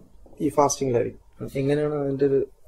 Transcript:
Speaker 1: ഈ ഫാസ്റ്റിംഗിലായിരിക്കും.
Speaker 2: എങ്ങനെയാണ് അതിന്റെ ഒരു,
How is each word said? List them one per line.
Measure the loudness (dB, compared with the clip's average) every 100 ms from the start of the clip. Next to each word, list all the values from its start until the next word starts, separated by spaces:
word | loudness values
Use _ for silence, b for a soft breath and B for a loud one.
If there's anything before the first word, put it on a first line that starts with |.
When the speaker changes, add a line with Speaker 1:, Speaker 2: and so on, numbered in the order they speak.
| -14 -20 -20 -4
Speaker 1:
ഈ | 0
ഫാസ്റ്റിംഗിലായിരിക്കും. | 2 2 2 0 0 -2 -6 -18 -14 -8 -4
Speaker 2:
എങ്ങനെയാണ് | 0 0 -2
അതിന്റെ | -2 -4 0 2
ഒരു, | 2 0 -8